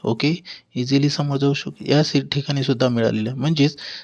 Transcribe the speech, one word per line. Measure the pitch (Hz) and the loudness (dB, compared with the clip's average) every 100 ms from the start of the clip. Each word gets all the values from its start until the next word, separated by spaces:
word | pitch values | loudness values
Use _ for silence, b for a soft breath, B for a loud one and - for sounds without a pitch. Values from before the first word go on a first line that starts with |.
ओके, | - 113 147 175 - B B | -4 0 0 -2 -6 B B
इझिली | - 123 139 143 | -6 0 2 2
समोर | 147 143 139 | 0 -2 2
जाऊ | 139 | 2
शकतो. | 139 - - | 0 -4 -8
या | - 143 | 2 2
सि-, | 156 139 - | 2 -2 -2
ठिकाणी | 143 139 139 | -4 -2 -2
सुद्धा | 135 120 127 | 0 0 2
मिळालेलं | 117 113 110 110 | 2 0 0 -2
आहे. | 131 | -2
म्हणजेच | 147 156 147 - B B | 0 2 2 0 B B